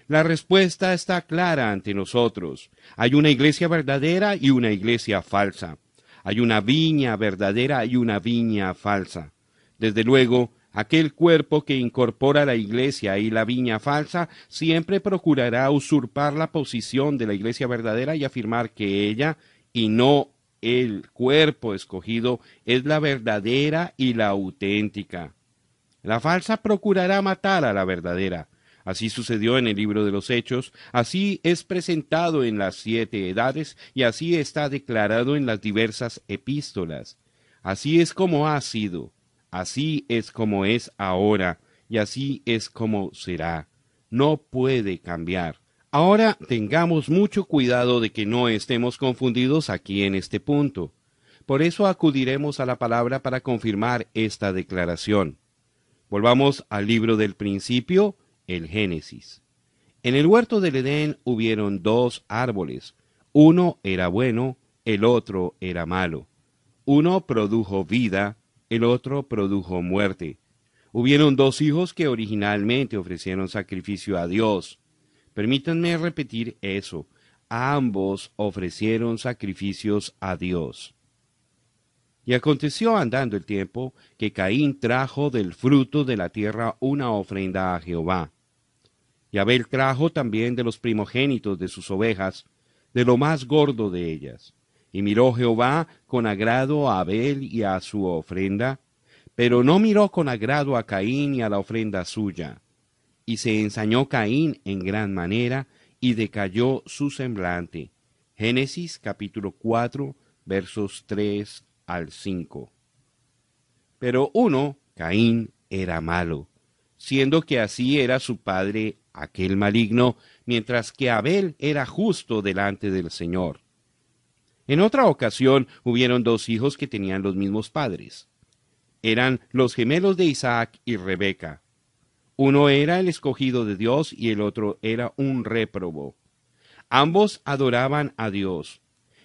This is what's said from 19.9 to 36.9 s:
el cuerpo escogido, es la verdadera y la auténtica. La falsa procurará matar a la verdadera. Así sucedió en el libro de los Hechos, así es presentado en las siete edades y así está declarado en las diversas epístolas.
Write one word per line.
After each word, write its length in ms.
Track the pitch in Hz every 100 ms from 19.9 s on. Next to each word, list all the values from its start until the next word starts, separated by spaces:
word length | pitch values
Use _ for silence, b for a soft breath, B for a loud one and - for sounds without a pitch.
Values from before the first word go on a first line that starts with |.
| 110 127 143 - _ _ _
el 480 | 113 123 123 98 -
cuerpo 640 | - 123 147 156 - 117
escogido, 680 | 98 - 95 95 113 120 120 b b -
es 200 | 127 135
la 140 | 156
verdadera 960 | 151 135 113 107 101 131 147 156 175 -
y 160 | 131
la 160 | 117 107
auténtica. 1040 | 101 95 - 98 104 104 104 92 90 80 - _ _ _ _ _ _
La 180 | - 113
falsa 340 | 151 180 - 220
procurará 680 | 214 208 208 190 180 196
matar 440 | 196 185 196 190 135
a 80 |
la 100 | 98
verdadera. 640 | 95 90 85 87 95 87 76 b b b -
Así 240 | 92 113
sucedió 480 | 104 117 113 110 127
en 100 | 120
el 100 | 101
libro 260 | 107 104
de 80 | 104
los 180 | 101 -
Hechos, 440 | 120 - 127 - B B
así 480 | 123 117 185 202 190
es 200 | 165 175
presentado 800 | - 180 170 165 143 160 170 160
en 140 | 120 107
las 180 | 95 -
siete 540 | 110 113 113 107 92
edades 480 | 95 123 143 156 B B
y 100 | -
así 320 | 123 110 165 170
está 320 | 139 - 147
declarado 720 | 139 139 113 104 110 123 147
en 80 | 131
las 160 | 107
diversas 600 | 110 104 113 107 120 - -
epístolas. 880 | 98 - 143 143 - 85